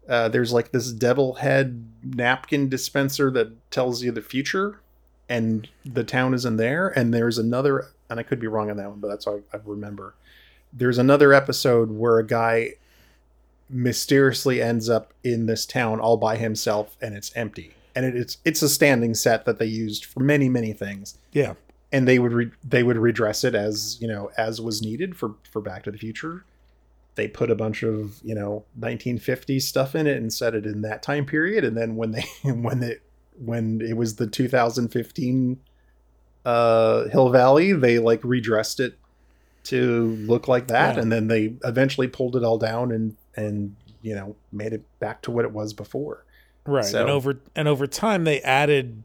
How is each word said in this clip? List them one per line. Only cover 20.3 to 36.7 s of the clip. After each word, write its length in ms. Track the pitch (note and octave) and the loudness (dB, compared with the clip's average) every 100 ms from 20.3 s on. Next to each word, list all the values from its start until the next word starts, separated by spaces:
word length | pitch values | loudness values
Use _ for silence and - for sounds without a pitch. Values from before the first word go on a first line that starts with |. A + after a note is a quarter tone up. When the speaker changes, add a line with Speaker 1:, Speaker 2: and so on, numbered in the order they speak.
| D3 C3+ | 4 2
Speaker 1:
many 240 | B2+ A2 | 2 -2
things. 460 | G#2 G2+ G2 G2+ - _ | -6 -10 -10 -14 -20 _
Speaker 2:
Yeah. 220 | C#3+ A#2+ F#2+ _ _ _ | 0 0 -4 _ _ _
Speaker 1:
And 160 | C#3 B2+ | 2 6
they 100 | B2+ | 6
would 140 | A#2+ | 4
re-, 200 | A#2+ A#2 - | 2 -2 -6
they 180 | B2+ B2 | 0 2
would 140 | B2 A2+ | 4 4
redress 460 | A#2 A2+ G#2+ G#2+ | 2 2 0 0
it 120 | B2+ A2+ | 0 0
as, 420 | G#2 G#2 - - | -2 -4 -8 -8
you 80 | A#2 | -8
know, 240 | G#2 G2+ - | -8 -8 -4
as 240 | A2 A2+ | -4 -4
was 200 | A2+ G#2+ | -6 -6
needed 360 | G#2+ A#2 F#3 F3 | -6 -6 -8 -6
for, 180 | A2+ G#2 _ | -10 -10 _
for 100 | A2 | -10
Back 220 | G#2 F#2 | -10 -10
to 80 | - | -12
the 60 | G#2 | -12
Future. 480 | A2 G#2+ D#3+ F3 _ _ _ _ _ _ _ - | -12 -10 -12 -12 _ _ _ _ _ _ _ -6
They 120 | G#2+ | -6
put 220 | - A#2+ | -2 0
a 60 | A2 | 0
bunch 260 | A2 G#2+ | -2 -4
of, 380 | A2+ G#2+ G#2+ G#2 | -4 -4 -6 -10
you 120 | G#2 A2 | -8 -6
know, 280 | G2+ G#2 - A#2+ | -6 -8 -10 -10
nineteen 420 | A#2+ A#2+ B2+ B2 | -8 -6 -6 -4
fifties 500 | - B2+ - C3+ C3 | -4 -4 -2 -4 -2
stuff 280 | C3+ C3+ E3 | -2 -2 0
in 100 | D3+ | 0
it 120 | C3 | 0
and 140 | A2+ | -4
set 220 | - A#2 | -4 -2
it 140 | A2+ G#2 | -2 -4
in 160 | G#2 | -6
that 180 | G#2+ G#2+ | -6 -6
time 240 | - C#3+ C#3 | -4 -4 -2
period. 380 | D#3 E3+ G#3+ | -2 0 0
And 120 | C#3 A2+ | 0 -2
then 200 | A2+ A2 | -4 -4
when 160 | A2+ | -4
they, 140 | A#2 - - | -4 -8 -6
<laughs> 0 | |
when 400 | C#3 A#2 A#2 C3 | -4 -2 -2 -2
it, 180 | A#2+ A2+ _ _ _ - | -4 -6 _ _ _ -14
when 380 | A#2 A#2 A2+ A2 | -6 -4 -2 -2
it 160 | A2+ A2+ | -2 -2
was 200 | A#2 A2 | -2 -2
the 100 | A2+ | -6
two 200 | - B2+ | -2 0
thousand 420 | C3 A#2 A#2+ A#2 | 2 2 0 -2
fifteen, 680 | A#2+ A2+ - B2+ C3 B2+ C3 _ _ _ _ _ _ _ _ - | -4 -6 -4 -2 0 0 -4 _ _ _ _ _ _ _ _ 0
uh, 600 | A#2+ A#2 | 4 6